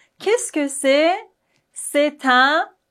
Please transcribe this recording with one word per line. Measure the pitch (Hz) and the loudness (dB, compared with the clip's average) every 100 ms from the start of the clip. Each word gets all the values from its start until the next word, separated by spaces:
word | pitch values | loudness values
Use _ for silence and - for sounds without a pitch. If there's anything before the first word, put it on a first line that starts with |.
| _ _ | _ _
Qu'est-ce | - 466 - | -2 -2 -2
que | 311 285 | -4 -4
c'est? | - 269 277 320 392 440 _ _ _ _ | -2 0 2 2 0 -6 _ _ _ _
C'est | - - 294 294 294 | -18 -6 -2 -2 -2
un | 269 247 262 311 392 _ _ | 0 2 2 0 -4 _ _